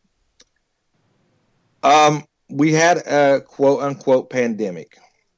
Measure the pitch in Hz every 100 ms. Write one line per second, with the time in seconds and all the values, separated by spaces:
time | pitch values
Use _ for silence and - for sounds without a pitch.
0 | _ _ _ _ _ _ _ _ _ _
1 | _ _ _ _ _ _ _ _ 131 151
2 | 151 151 - _ _ 139 156 156 165 165
3 | - 143 143 135 131 - 139 135 143 139
4 | - 131 123 127 120 107 104 87 - _
5 | _ _ _